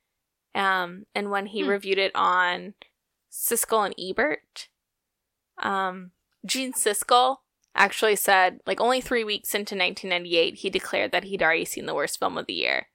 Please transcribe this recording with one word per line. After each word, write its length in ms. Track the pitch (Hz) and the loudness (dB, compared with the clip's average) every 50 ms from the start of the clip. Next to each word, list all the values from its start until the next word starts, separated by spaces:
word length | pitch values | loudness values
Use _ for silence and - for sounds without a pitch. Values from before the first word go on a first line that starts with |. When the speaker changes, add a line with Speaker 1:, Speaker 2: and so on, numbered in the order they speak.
| _ _ _ _ _ _ _ _ _ _ - | _ _ _ _ _ _ _ _ _ _ -4
Speaker 1:
Um, 520 | 202 196 190 190 185 180 175 180 185 214 - - | 0 2 2 2 2 0 -4 -8 -14 -12 -8 -6
and 160 | 208 202 202 | -4 -4 -2
when 160 | 202 196 196 | -2 -2 -4
he 160 | 208 202 214 196 | -4 -4 -2 0
Speaker 2:
Hmm. 60 | 196 | 0
Speaker 1:
reviewed 300 | 202 202 196 190 190 190 | 0 0 0 0 0 2
it 140 | 196 185 - | 2 0 2
on 600 | - 190 185 180 180 180 175 180 180 180 185 196 - - _ _ _ _ _ _ _ _ _ | 2 2 4 4 4 4 2 0 -2 -6 -12 -16 -18 -20 _ _ _ _ _ _ _ _ _
Siskel 540 | - - - - 233 226 - - 226 220 208 | -10 -6 -4 -2 0 -2 0 2 2 2 2
and 80 | 185 - - | 0 -2 -6
Ebert, 680 | 180 190 190 - 240 302 311 - _ _ - - - - _ _ _ _ _ _ _ _ _ _ _ _ _ _ _ _ _ - | -8 -6 -2 0 0 0 -2 -4 _ _ -18 -18 -18 -18 _ _ _ _ _ _ _ _ _ _ _ _ _ _ _ _ _ -6
um, 540 | - 208 196 196 190 185 185 190 185 180 _ _ _ _ _ _ - | -4 -2 -2 -2 -2 -4 -4 -8 -14 -18 _ _ _ _ _ _ -6
Gene 280 | 190 - 254 262 254 262 | -4 -4 -2 -4 -4 -2
Siskel 680 | - - 214 208 - - - 247 247 254 254 269 - _ _ _ _ _ _ - | -2 0 0 0 0 2 4 4 4 4 4 0 -2 _ _ _ _ _ _ 2
actually 420 | - 185 196 - - 233 220 208 | 2 2 2 2 2 2 2 4
said, 440 | 196 - - 196 190 185 185 - - - | 4 4 6 6 6 6 4 2 -2 -6
like, 140 | - 190 - | -4 -2 2
only 200 | 220 240 254 254 | 2 2 2 2
three 220 | 247 - 262 233 220 | 0 -2 -2 -2 -2
weeks 300 | 208 208 190 - - - | -2 -4 -6 -4 -4 -4
into 200 | 208 208 - 208 | -4 -4 -4 -2
nineteen 340 | 196 180 180 190 - - 190 | -2 -2 -2 -2 -4 -4 -2
ninety-eight, 460 | 180 175 175 175 170 165 170 175 - | -2 -2 -2 0 2 2 2 2 0
he 140 | - - 196 | -4 -6 -4
declared 420 | 190 185 - - - 190 202 202 - | -4 -4 -4 -2 -2 -2 0 0 -2
that 120 | 180 185 | -2 -4
he'd 180 | 196 196 185 175 | -2 -2 0 2
already 220 | 160 165 170 180 | 2 2 2 0
seen 220 | - - - - | -4 -6 -8 -6
the 80 | 151 156 | -6 -4
worst 240 | 151 143 - - - | -4 -4 -4 -4 -4
film 180 | - - - | -4 -4 -4
of 100 | 78 - | -4 -6
the 80 | - 92 | -6 -4
year. 340 | 82 62 62 67 64 - _ | -2 -2 0 0 -2 -4 _